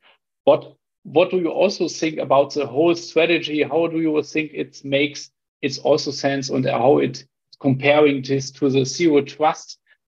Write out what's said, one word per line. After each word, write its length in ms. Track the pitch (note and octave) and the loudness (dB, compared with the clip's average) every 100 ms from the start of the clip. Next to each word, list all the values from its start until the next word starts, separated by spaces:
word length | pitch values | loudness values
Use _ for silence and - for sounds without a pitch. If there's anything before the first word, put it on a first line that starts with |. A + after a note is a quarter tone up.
| _ _ _ _ - | _ _ _ _ 2
what, 320 | D3 - - _ _ - | 2 0 -20 _ _ -4
what 260 | C#3 F3+ | 0 0
do 80 | F#3 | 0
you 120 | E3 | -2
also 380 | - F#3 G3+ E3 | 0 0 0 -4
think 300 | - D#3+ D#3 | -4 -6 -4
about 360 | C3 C#3 C#3+ D3+ | 0 2 2 -2
the 120 | C3 | -4
whole 280 | B2+ E3+ E3+ | 0 2 0
strategy? 680 | - D#3+ E3+ E3 C#3+ D3+ | -2 0 2 0 -2 -2
How 240 | - D#3 E3 | 0 0 0
do 140 | D#3+ | 0
you 220 | D#3+ D3+ | 0 -2
think 300 | - D#3+ D3+ D3 | -2 -6 -6 -8
it 300 | C3+ - C#3 | -10 -12 -2
makes, 460 | C#3 D3 C#3+ - _ _ _ | 0 0 -4 -16 _ _ _
it's 160 | C#3+ - | -8 -4
also 320 | C#3 D3 D3 | 0 0 0
sense 400 | C3+ C#3 C#3 C#3 | -4 -4 -2 -4
and 140 | C#3+ C3 | -2 -2
how 340 | B2 B2 D3 | 0 2 2
it 260 | C#3 C3 - _ _ _ | 2 -4 -16 _ _ _
comparing 600 | C#3 C3+ C#3+ D3 D3+ C#3 | -2 0 4 4 4 2
this 280 | B2 C3+ C3+ | -2 -4 -4
to 160 | - C#3+ | -2 0
the 160 | C3+ C3 | 2 0
zero 380 | - E3+ C#3+ | 0 2 2
trust, 560 | C3+ - D#3 E3 - - _ _ | 0 -2 -2 -2 -8 -20 _ _